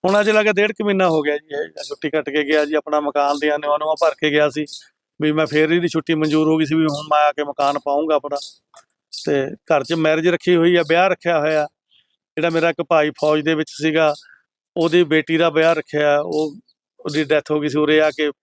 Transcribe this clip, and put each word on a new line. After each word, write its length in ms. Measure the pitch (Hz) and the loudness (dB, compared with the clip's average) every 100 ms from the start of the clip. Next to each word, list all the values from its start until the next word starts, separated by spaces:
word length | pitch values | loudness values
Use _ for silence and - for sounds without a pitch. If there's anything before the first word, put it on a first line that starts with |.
ਹੁਣ 160 | 185 208 | 2 2
ਅੱਜ 100 | 214 | 4
ਲੱਗੇ 220 | 214 214 | 4 2
ਡੇਢ 180 | 196 208 | 2 0
ਕੁ 140 | 214 | 0
ਮਹੀਨਾ 220 | 208 190 185 | -2 2 2
ਹੋ 140 | 160 | 2
ਗਿਆ 160 | 147 147 | 0 -4
ਜੀ, 180 | 156 | _
ਇਹ 280 | 143 - - | -8 -8 -10
ਛੁੱਟੀ 260 | - 143 151 | -10 -8 -4
ਕੱਟ 200 | 156 143 | -4 -2
ਕੇ 140 | 147 | -4
ਗਿਆ 200 | 143 151 | 0 0
ਜੀ। 100 | 147 | 2
ਆਪਣਾ 240 | 151 151 151 | -2 0 -2
ਮਕਾਨ 400 | 147 143 143 143 | 0 0 0 0
ਦੀਆਂ 180 | 151 147 | -2 -2
ਨਿਉਆਂ 180 | 147 147 | 0 -2
ਨਿਉਆਂ 160 | 156 156 | 0 0
ਭਰ 140 | 160 143 | 0 0
ਕੇ 100 | 151 | 0
ਗਿਆ 180 | 147 147 | 2 0
ਸੀ, 160 | 147 147 - - _ _ _ | -2 -8 -10 -14 _ _ _
ਵੀ 120 | 151 | -2
ਮੈਂ 140 | 156 | 0
ਫੇਰ 260 | 156 151 156 | 0 2 2
ਇਹਦੀ 160 | 175 170 | 2 0
ਛੁੱਟੀ 260 | 160 - | -4 -2
ਮਨਜ਼ੂਰ 340 | 156 156 156 156 | -2 0 0 2
ਹੋ 100 | 160 | 0
ਗਈ 80 | |
ਸੀ, 100 | 151 | 0
ਵੀ 100 | 160 | 0
ਹੁਣ 220 | 156 147 151 | 0 -2 0
ਮੈਂ 80 | 151 | 2
ਆ 120 | 151 | 2
ਕੇ 120 | 147 | 0
ਮਕਾਨ 360 | 143 143 143 143 | -8 -2 -2 0
ਪਾਊਂਗਾ 360 | 143 143 156 | -2 -2 0
ਆਪਣਾ। 220 | 147 143 143 - - _ - _ _ _ - | -2 -2 -8 -8 -14 _ -20 _ _ _ -8
ਤੇ 200 | - 143 135 - | -2 -2 -4 -10
ਘਰ 180 | _ 151 | _ -2
'ਚ 100 | 135 | 0
ਮੈਰਿਜ 340 | 165 156 156 170 | -2 0 2 0
ਰੱਖੀ 280 | 175 - | 0 0
ਹੋਈ 200 | 175 170 | 2 4
ਆ, 80 | 170 156 | 2 2
ਵਿਆਹ 200 | 170 190 | 2 2
ਰੱਖਿਆ 300 | 180 170 165 | 0 0 0
ਹੋਇਆ। 280 | 151 156 147 _ _ _ _ _ _ - | 0 -2 -2 _ _ _ _ _ _ -4
ਜਿਹੜਾ 120 | 165 | -2
ਮੇਰਾ 200 | 165 165 | 0 0
ਇੱਕ 120 | 160 | -2
ਭਾਈ 280 | 165 160 151 | 0 2 0
ਫੌਜ 320 | - 151 151 | 0 0 2
ਦੇ 140 | 151 | 0
ਵਿੱਚ 160 | 160 156 | -2 -4
ਸੀਗਾ, 420 | - 160 156 151 147 - _ _ _ _ | -4 -2 2 0 -2 -12 _ _ _ _
ਉਹਦੀ 280 | - 165 175 | -2 2 2
ਬੇਟੀ 340 | 165 156 156 165 | 2 0 0 0
ਦਾ 120 | 170 | 2
ਵਿਆਹ 240 | 156 160 | 2 2
ਰੱਖਿਆ, 440 | 165 - 151 147 147 | 0 -2 0 2 2
ਉਹ, 360 | 151 151 156 147 _ _ _ _ | 0 -2 -2 -6 _ _ _ _
ਉਹਦੀ 240 | - 151 | -6 -4
ਡੈਥ 280 | 147 156 - | 0 0 0
ਹੋ 80 | 151 | -4
ਗਈ 100 | 147 | -2
ਸੀ 80 | 143 | 0
ਉਰੇ 240 | 151 156 | 2 2
ਆ 100 | 156 | 2
ਕੇ 180 | 151 151 - | 0 -6 -4